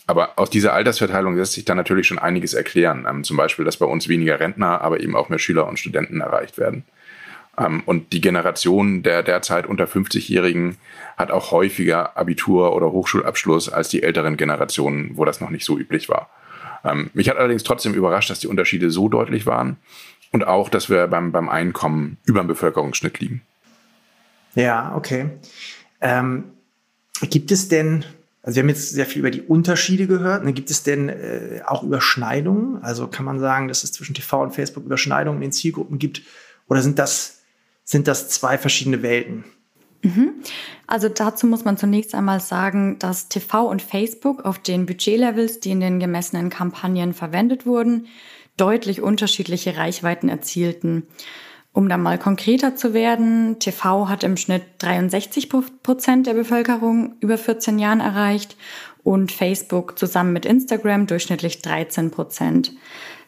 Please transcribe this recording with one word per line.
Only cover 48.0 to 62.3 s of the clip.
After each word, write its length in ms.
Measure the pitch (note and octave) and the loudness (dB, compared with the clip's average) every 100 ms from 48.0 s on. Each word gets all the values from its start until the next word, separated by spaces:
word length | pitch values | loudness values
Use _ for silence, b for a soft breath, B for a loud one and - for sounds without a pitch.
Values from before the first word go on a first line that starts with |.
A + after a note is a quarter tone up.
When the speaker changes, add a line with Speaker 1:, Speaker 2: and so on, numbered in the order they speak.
| A#3 B B B B - | -4 B B B B 0
Speaker 3:
deutlich 460 | F#3+ A#3 G3 F#3 | 2 2 0 -2
unterschiedliche 760 | G3+ G#3 G#3 - F3 F3 F#3 D#3+ | 0 2 0 -2 -2 -2 -4 -2
Reichweiten 520 | E3 F3 F3 F3 F3 | -2 -2 -2 0 -2
erzielten. 800 | - - F3 F3 E3+ E3 E3 D#3+ B B B B B B | -2 -6 -2 -2 -2 -2 -2 -4 B B B B B B
Um 160 | - G3 | 0 2
da 80 | F3+ | 2
mal 200 | E3+ F3 | 0 0
konkreter 600 | G3+ F#3+ - B3+ C4+ C4 | 0 0 2 2 2 0
zu 180 | A#3+ | 0
werden, 640 | A3 A3+ A#3 A3+ A3+ A3+ A3+ | 2 2 2 2 4 2 0
T 140 | - | -4
V 360 | - F#3+ G3 G3 | -2 0 2 0
hat 140 | G3 | 0
im 140 | F#3+ F3+ | 0 -2
Schnitt 260 | - F#3 F3+ - | 0 -2 -2 -8
dreiundsechzig 720 | F3 F3+ F#3 F#3 G#3+ - C4+ | -2 0 0 -2 -4 -6 -2
Prozent 760 | C4 C4 - - B3+ - B3+ B3+ | -2 -2 -6 -2 0 4 4 4
der 60 | |
Bevölkerung 840 | A3+ A#3 A#3+ A#3 A#3 A3+ A3+ A#3 - | 0 2 0 2 2 2 2 0 -2
über 180 | G#3 A3+ | 0 0
vierzehn 440 | A3+ A3+ - G#3+ | 0 -2 0 2
Jahren 200 | G#3 A3 | 4 2
erreicht 560 | G#3 G3+ G3+ G3+ G3+ - B B B B | 2 2 2 2 -2 -16 B B B B
und 300 | - G3 F#3+ | 2 4 2
Facebook 640 | - F#3 F#3+ - F3+ F3 - | 0 0 0 -2 -2 -2 -4
zusammen 340 | F3+ F3+ F3+ | 0 2 2
mit 140 | F3 F3 | 2 4
Instagram 640 | B3 B3+ A3 G#3+ G3+ G3+ | 4 4 0 2 2 2
durchschnittlich 520 | E3+ - E3+ E3+ - | 0 0 -2 -2 -4
dreizehn 520 | E3 D#3 D#3+ - D#3+ | -4 -4 -2 -2 -2
Prozent. 600 | - D#3+ | -2 -8